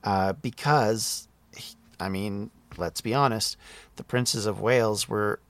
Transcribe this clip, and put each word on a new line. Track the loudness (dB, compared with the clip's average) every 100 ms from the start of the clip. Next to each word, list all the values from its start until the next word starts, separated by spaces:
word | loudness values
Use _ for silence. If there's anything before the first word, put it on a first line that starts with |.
Uh, | 0 2 2
because, | 0 -6 -4 2 4 4 0 -2 -6 -10 _ _ -18 -16 -18 _ -8
I | -4
mean, | -4 -4 -6 -8 _ _ -6
let's | -6 -4
be | -2
honest, | 2 2 2 -4 -6 -16 -20 -20
the | -16
princes | -2 0 0 0
of | -2 0
Wales | 4 4 4 2 0
were | 0 0 -2 _